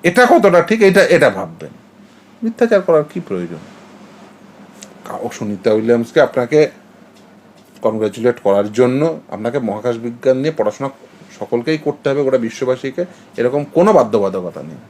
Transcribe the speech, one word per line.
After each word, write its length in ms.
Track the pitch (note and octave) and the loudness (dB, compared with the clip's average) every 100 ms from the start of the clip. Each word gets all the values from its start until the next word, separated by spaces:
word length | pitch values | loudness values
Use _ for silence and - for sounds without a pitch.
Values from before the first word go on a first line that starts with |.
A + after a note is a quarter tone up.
এটা 240 | E3+ G#3 B3 | 2 4 4
কতটা 320 | E4+ G3 F3 | 6 6 4
ঠিক, 200 | E3+ A3 | 2 4
এটা, 220 | G3 F#3+ | 4 6
এটা 260 | D#3 F#3 C3+ | 4 4 4
ভাববেন। 400 | F#2+ F#2 E2 D#2 - _ _ - - _ - | 0 -10 -12 -18 -18 _ _ -20 -20 _ -8
মিথ্যাচার 380 | A3+ A3+ A#3 G#3 | -8 -2 2 2
করার 220 | F#3 D#3+ D3+ | 4 2 0
কি 60 | F#3 | -10
প্রয়োজন? 380 | - F#2+ E2+ E2 - - - - - - - - - - - - - - - | -8 -8 -8 -12 -16 -20 -20 -20 -20 -20 -20 -20 -20 -20 -20 -20 -20 -20 -14
কাউ-, 240 | - A2+ | -10 -10
সুনিতা 440 | - G#2 G2+ A#2 | -8 -8 -4 -2
উইলিয়ামসকে 480 | G#2+ A2 A#2+ A#2 D#3+ | 0 2 0 0 0
আপনাকে 480 | C3+ - B2 D3+ D3+ - - - - _ - - _ _ _ - | 0 0 0 0 0 -4 -20 -20 -20 _ -20 -20 _ _ _ -6
কনগ্র্যাচুলেট 580 | A2+ A2 G#2+ G#2+ A#2+ A#2+ | -4 -2 -6 -2 -2 0
করার 340 | G2+ G2 G#2 | 0 0 0
জন্য 480 | G#2+ B2+ C3 D#3+ D#3+ - | 2 2 2 -2 -4 -12
আপনাকে 320 | G2+ A2 C3+ | -8 -6 -4
মহাকাশ 380 | A2+ G#2 A#2 A#2 | -6 -4 -6 -6
বিজ্ঞান 400 | A#2+ A#2+ C3 C3 | -8 -4 0 0
নিয়ে 160 | D3 D#3 | -2 -2
পড়াশোনা 320 | G#2 - C#3 - - - - - | -4 -4 -10 -10 -20 -20 -20 -16
সকলকেই 380 | G2+ A#2+ A#2+ D#3 | -6 -4 -2 -4
করতে 320 | D3+ C#3+ C#3+ | -4 -4 -4
হবে, 140 | C#3 | -2
গোটা 140 | C3+ C3 | 0 0
বিশ্ববাসীকে, 680 | A2+ - B2+ B2+ C3+ C3 F3+ - - - | -2 -4 -4 -2 -4 -6 -8 -10 -16 -4
এরকম 280 | A#2+ C#3+ C#3+ | -2 -2 -2
কোনো 200 | F#3 G3 | 2 4
বাধ্যবাধকতা 680 | F#3+ A2+ G#2+ G2 F#2+ F2 - | 4 2 0 -2 -4 -8 -12
নেই। 140 | D2 C2+ | -16 -18